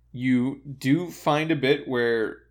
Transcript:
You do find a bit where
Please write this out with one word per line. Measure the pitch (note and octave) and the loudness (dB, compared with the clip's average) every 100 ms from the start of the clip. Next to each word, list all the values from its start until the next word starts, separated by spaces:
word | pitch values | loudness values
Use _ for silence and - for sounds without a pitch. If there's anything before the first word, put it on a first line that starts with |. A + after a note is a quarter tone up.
| _ | _
You | A#2+ B2+ B2+ B2+ C#3+ C#3+ C3+ | -4 0 2 0 -4 -12 -4
do | C3 D#3+ F3 | 2 2 0
find | - D#3+ D3 D#3+ | -6 -2 0 0
a | D3+ | 2
bit | C3 C#3+ C3+ | 2 2 0
where | B2 A#2 A#2 G#2+ - _ | 0 2 2 -2 -6 _